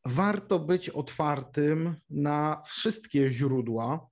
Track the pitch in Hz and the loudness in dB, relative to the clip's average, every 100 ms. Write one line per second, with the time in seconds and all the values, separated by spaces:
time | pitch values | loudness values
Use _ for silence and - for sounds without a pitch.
0 | 131 131 196 202 - 180 156 180 - - | 0 2 2 0 0 0 2 0 0 -6
1 | - - 151 139 127 151 147 156 165 156 | -8 -2 0 0 -2 0 2 2 -2 -6
2 | _ 151 143 147 151 151 - - 220 220 | _ -2 0 2 0 -2 -8 -2 -2 -2
3 | - 143 135 123 139 131 117 113 117 160 | -2 2 2 2 0 0 0 -2 -2 -4
4 | - | -8